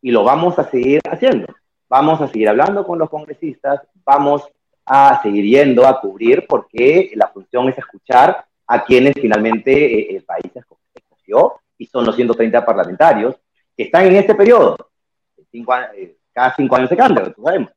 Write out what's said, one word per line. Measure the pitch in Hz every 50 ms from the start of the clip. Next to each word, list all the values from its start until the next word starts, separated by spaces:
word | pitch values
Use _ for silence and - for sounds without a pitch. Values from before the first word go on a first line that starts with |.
y | - 131
lo | 120 110 101
vamos | 120 135 151 165 180 - -
a | 143 -
seguir | - 127 120 131 139 151 - -
haciendo. | - - - 262 240 120 - - - _ _ _ _ _ _ _
Vamos | 127 131 143 151 160 151
a | 147 131
seguir | - 110 110 107
hablando | 104 120 147 175 202 202 190
con | 180 175 170
los | 160 156
congresistas, | - 151 151 151 147 _ - 156 127 _ _ 139 139 143 - _ _ _ _
vamos | - 139 143 147 143 143 143 - - _ _ _ _ _ _ _
a | - 131 139 139 139 127 120 -
seguir | 107 101 104 101
yendo | 104 117 135 143 139 127 117 127 165
a | 165 -
cubrir | - 101 95 98 113 117 131 175 - _
porque | - - - _ _ 113 120 131 156 180 185 185 -
la | 110 104 -
función | _ 98 95 _ - 123 127 131
es | 127 -
escuchar | - - _ - _ _ - 123 135 175 190 - - _ _ _ _ -
a | 120 117 -
quienes | - 127 123 131 139 139 143
finalmente, | 143 113 110 107 107 113 110 110 - 135
eh, | 135 143 151 131 - 104 104 - 95 95
el |
país | _ _ 87 82 - - _ 123 120 _ _ _ _ _ _
escogió | - _ _ _ _ _ _ 104 123 170 - - - _ _ _
y | _ 117 _
son | _ 131 120
los | 113 110
ciento | 117 123 117 117
treinta | - 117 113 117 120 -
parlamentarios | - 98 98 90 90 90 90 151 170 - 107 107 123 131 _ _ _ _ _ _ _ _
que | - 123
están | - - 170 190
en | 185 185 196
este | - - 214
periodo. | - 202 220 240 226 156 110 - - - _ _ _ _ _ _ _ _ _ _ _ _ _
Cinco | _ 117 117 117 127
a-, | 123 123 110 107
eh, | 98 95 87 _ _ _ _
cada | _ 120 123 131 123
cinco | - 139 131 131
años | 127 127 127
se | 175
cambia, | 196 247 254 175 - - 92 -
lo | _ 107
sabemos. | 151 180 190 226 - _